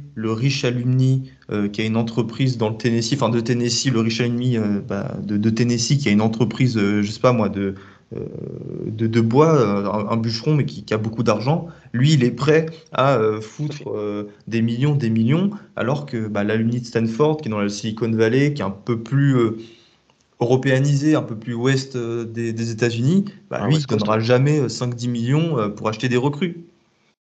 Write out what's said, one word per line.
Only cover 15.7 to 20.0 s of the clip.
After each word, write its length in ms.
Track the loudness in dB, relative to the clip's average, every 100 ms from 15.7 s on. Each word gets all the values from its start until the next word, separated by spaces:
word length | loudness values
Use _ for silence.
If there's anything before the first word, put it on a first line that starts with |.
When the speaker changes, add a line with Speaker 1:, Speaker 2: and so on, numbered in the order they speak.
| -4
Speaker 1:
alors 300 | -2 -2 -4
que, 220 | -6 -4
bah, 180 | -2 0
l'alumni 340 | 0 0 -2
de 60 | -2
Stanford, 520 | -2 -2 2 0 0
qui 120 | -4
est 20 |
dans 80 | -2
la 100 | -2
Silicon 420 | -4 -6 -4 -2
Valley, 420 | 2 2 4 2
qui 80 | 0
est 40 | -4
un 60 |
peu 300 | -6 -4 -4
plus, 340 | -2 2 4 4
euh, 220 | 2 -2 -10 -20 _ _